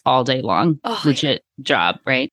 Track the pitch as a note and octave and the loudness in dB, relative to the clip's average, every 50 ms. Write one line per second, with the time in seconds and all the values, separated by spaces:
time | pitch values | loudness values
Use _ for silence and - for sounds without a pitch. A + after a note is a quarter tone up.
0 | - C3+ B2+ C3 B2 C3 C3 C3 - - F#2 E2+ C3 F3 D#3 C#3+ - A#3 A3+ - | 0 0 2 2 2 0 -2 -2 -2 0 0 2 2 2 0 0 -4 -6 -6 -2
1 | - D3+ C3 - - C#3+ - - - _ _ - C3+ - C#3+ G#2 E2+ F2 - - | 0 0 0 0 0 -2 -2 -4 -6 _ _ -10 -4 -2 0 2 2 0 -2 -2
2 | _ - C3 B2+ C3+ - | _ -2 -2 -2 -2 -4